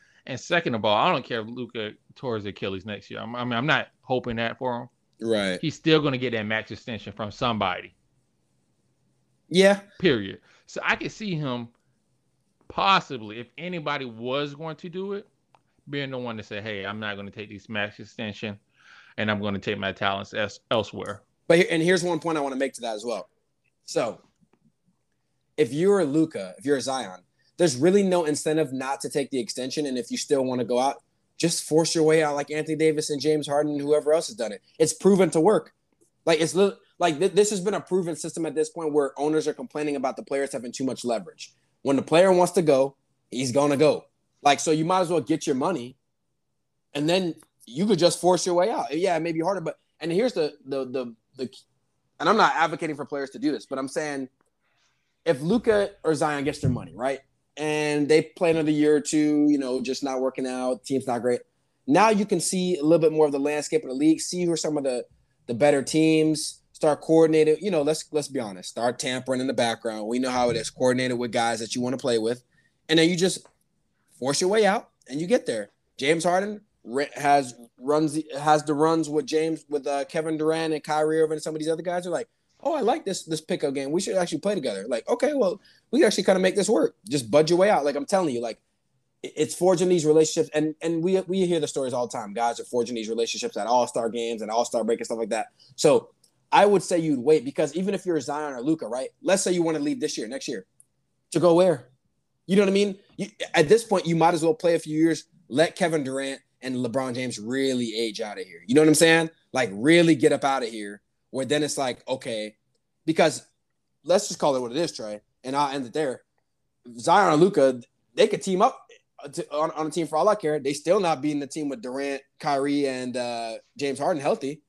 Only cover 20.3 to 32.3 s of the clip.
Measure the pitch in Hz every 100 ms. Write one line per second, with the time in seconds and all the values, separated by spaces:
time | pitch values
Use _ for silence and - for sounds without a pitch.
20.3 | 110 104 - - 120 101 104 98 101 _
21.3 | _ - 165 175 165 165 185 175 165 165
22.3 | 160 139 131 135 - 117 107 120 104 -
23.3 | _ _ _ _ _ - 160 120 95 _
24.3 | _ _ _ _ _ _ _ _ _ _
25.3 | _ _ - 151 143 185 202 151 147 156
26.3 | 110 95 92 120 139 127 131 104 92 _
27.3 | _ _ - 170 123 165 202 190 180 151
28.3 | 147 160 156 143 131 131 135 135 151 135
29.3 | 131 110 - 131 156 147 127 117 123 -
30.3 | 139 131 127 113 123 135 - _ _ _
31.3 | - 165 165 - 151 160 170 156 160 151